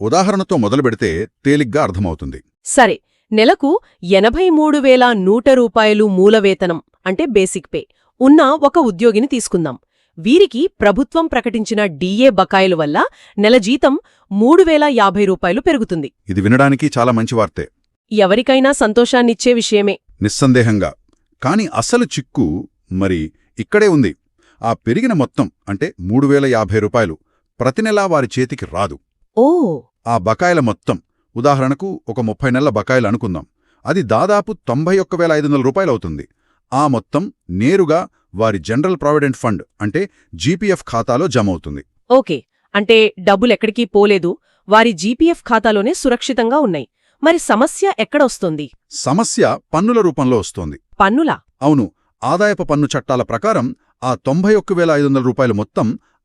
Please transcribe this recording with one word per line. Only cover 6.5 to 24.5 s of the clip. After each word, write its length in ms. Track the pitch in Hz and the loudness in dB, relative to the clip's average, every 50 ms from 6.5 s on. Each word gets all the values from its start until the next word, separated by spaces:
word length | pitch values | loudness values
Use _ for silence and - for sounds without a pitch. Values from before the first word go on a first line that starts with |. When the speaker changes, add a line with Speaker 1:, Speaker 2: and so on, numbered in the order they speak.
| 190 - 190 175 170 151 - _ _ _ - | 0 0 -2 -4 -4 -4 -8 _ _ _ -6
Speaker 2:
అంటే 200 | 185 190 - 320 | -4 -4 -2 -2
బేసిక్ 400 | 285 220 202 190 185 - 190 - - - | 0 0 0 0 0 -4 -8 -10 -10 -10
పే 120 | 156 - - _ _ _ _ _ - | -10 -10 -12 _ _ _ _ _ 0
ఉన్న 220 | 254 269 294 330 294 | 4 6 6 6 6
ఒక 360 | 262 294 311 285 277 - 349 | 4 2 2 0 2 2 2
ఉద్యోగిని 480 | 285 226 185 165 226 240 196 214 254 | 2 0 0 0 2 2 2 2 0
తీసుకుందాం. 520 | 285 285 233 - - - 180 160 147 123 - _ _ _ _ _ _ _ 175 | 0 -2 -4 -4 -2 -2 -2 -2 -4 -6 -10 _ _ _ _ _ _ _ -6
వీరికి 520 | 160 214 269 359 403 285 - 233 330 392 - - | 0 2 4 4 4 2 0 -2 -4 -4 -4 0
ప్రభుత్వం 460 | - 202 196 226 277 - - 330 320 | 0 0 2 0 -2 -2 -2 -2 -2
ప్రకటించిన 580 | 320 - 247 - 233 220 226 214 - 220 208 208 | -2 -2 -4 -4 -4 -4 -6 -6 -4 -2 -2 -2
డీఏ 440 | 190 156 135 180 185 196 214 262 269 | -2 -4 -4 -6 -4 0 2 4 4
బకాయిల 460 | 208 185 185 - 196 196 190 190 175 | 4 4 2 2 2 2 2 2 0
వల్ల 300 | 160 156 147 151 202 311 554 - _ _ - _ - | 0 -2 -2 -2 -2 -2 -2 -4 _ _ -10 _ 0
నెల 180 | 208 214 247 | 2 4 4
జీతం 420 | 254 185 208 269 285 - 285 269 370 - _ _ _ _ - 196 | 4 2 0 0 0 0 0 0 -2 -4 _ _ _ _ -6 -2
మూడు 300 | 202 220 254 330 370 370 | 0 4 4 6 6 6
వేల 220 | 330 311 294 294 | 4 4 2 2
యాభై 400 | 294 269 226 202 196 180 208 208 | 2 2 2 2 2 2 0 0
రూపాయలు 360 | 190 185 - - 180 185 262 | 0 0 0 -2 -2 -2 -2
పెరుగుతుంది. 520 | - 359 311 247 220 - 180 165 139 127 _ _ _ - | 0 -2 -2 -2 -2 -4 -6 -6 -8 -8 _ _ _ -6
Speaker 1:
ఇది 120 | 92 101 | -4 -2
వినడానికి 500 | 95 104 120 127 139 139 139 127 151 143 - 123 | 0 2 4 4 4 2 2 0 -2 -2 0 0
చాలా 140 | 120 123 120 | 0 2 2
మంచి 220 | 113 113 110 120 | 0 -2 -2 -2
వార్తే. 340 | 113 104 95 - - 76 - _ _ _ _ _ _ _ - 214 | -2 -2 -2 -4 -8 -12 -12 _ _ _ _ _ _ _ -4 0
Speaker 2:
ఎవరికైనా 600 | 208 196 180 202 240 254 - 262 269 262 269 285 | 0 2 2 2 2 2 2 2 2 2 2 2
సంతోషాన్నిచ్చే 800 | - 254 214 208 240 240 - - 247 240 233 233 - - 247 247 | 0 0 0 2 2 2 2 2 2 2 2 0 0 2 0 2
విషయమే. 480 | 233 208 - 220 208 202 202 190 - _ _ _ - 101 | 2 0 0 0 0 0 0 -2 -6 _ _ _ -4 -4
Speaker 1:
నిస్సందేహంగా. 680 | 104 - - 147 131 123 127 113 113 107 101 90 76 - _ _ _ _ _ _ _ _ _ - | -4 -2 2 2 4 4 4 4 2 0 0 -2 -4 -8 _ _ _ _ _ _ _ _ _ -4
కాని 240 | 131 175 220 214 - - | -2 -2 -2 -2 -4 -4
అసలు 300 | - 117 - 233 240 240 | -6 -4 0 0 0 0
చిక్కు 640 | - - - - _ - 147 107 78 76 98 - - _ _ _ - 92 | -2 -6 -10 -12 _ -4 -2 -2 -2 -2 -6 -8 -12 _ _ _ -8 -6
మరి 400 | 95 98 95 92 82 78 76 - _ _ _ _ - | -4 -2 -2 -2 -4 -6 -8 -12 _ _ _ _ -12
ఇక్కడే 300 | 110 - - 208 214 202 | -6 -2 0 2 2 4
ఉంది. 280 | 170 147 120 90 73 _ _ _ _ _ _ _ | 4 2 2 0 -2 _ _ _ _ _ _ _